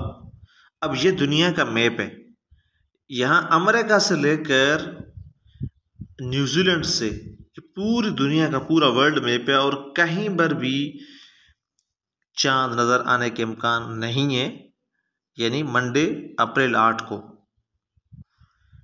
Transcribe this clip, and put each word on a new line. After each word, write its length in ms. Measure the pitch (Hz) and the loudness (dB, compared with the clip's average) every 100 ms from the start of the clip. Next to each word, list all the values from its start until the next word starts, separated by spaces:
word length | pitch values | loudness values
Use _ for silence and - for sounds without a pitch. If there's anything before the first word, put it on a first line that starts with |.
| - - - - - _ _ _ | -4 -10 -20 -20 -20 _ _ _
अब 140 | 156 131 | -6 0
ये 160 | 185 | 0
दुनिया 400 | 170 143 151 175 | 2 2 4 2
का 140 | 165 123 | 2 0
मैप 320 | 113 117 - | 2 2 0
है, 100 | 98 - - _ _ _ _ _ _ _ _ | -6 -10 -20 _ _ _ _ _ _ _ _
यहाँ 380 | 127 127 170 160 | -2 2 2 4
अमेरिका 480 | 165 196 233 220 208 | 2 4 2 2 2
से 160 | 196 165 | 2 2
लेकर 680 | 143 156 151 131 139 156 - - - - - _ _ _ - - _ - - - | 2 0 2 2 4 2 -4 -12 -18 -20 -20 _ _ _ -14 -14 _ -20 -20 -10
न्यूजीलैंड 600 | 127 135 135 151 180 170 | -4 -2 0 2 2 0
से, 240 | - - 107 | -2 -2 -4
ये 540 | - - - - - | -6 -12 -20 -20 -20
पूरी 480 | - 185 214 233 214 | -16 -6 -2 0 0
दुनिया 380 | 143 139 156 156 | 0 0 2 2
का 80 | 131 | 0
पूरा 280 | - 160 143 | 0 4 4
वर्ल्ड 360 | 120 147 143 | 4 2 2
मैप 260 | 120 120 120 | 0 -2 0
है 80 | 139 | 2
और 340 | 139 139 - - | 2 -2 -4 -2
कहीं 320 | 165 175 214 170 | 0 0 -2 0
पर 160 | 156 | 0
भी 460 | 135 127 139 147 - - - - _ _ _ _ _ _ _ _ _ _ - | 0 -2 -2 -4 -10 -20 -20 -20 _ _ _ _ _ _ _ _ _ _ -2
चाँद 420 | 139 131 127 117 | 0 2 0 0
नज़र 240 | 120 123 123 | 2 2 2
आने 220 | 123 120 | 0 0
के 140 | 113 | -2
इम्कान 460 | 113 110 117 117 113 110 | -6 -4 -2 -2 -4 -6
नहीं 380 | 113 131 143 127 | -4 -2 0 0
है, 120 | 156 - - _ _ _ _ _ _ - | -2 -6 -20 _ _ _ _ _ _ -4
यानी 260 | 117 135 | -2 -2
मंडे 420 | 147 120 123 135 175 - - - | -2 -2 0 0 0 -4 -8 -4
अप्रैल 360 | 117 139 131 110 | -2 0 2 4
आठ 260 | 113 113 | 2 2
को 160 | - 101 - - _ _ _ _ _ _ _ - - _ _ _ _ - | -6 -10 -12 -20 _ _ _ _ _ _ _ -20 -20 _ _ _ _ -20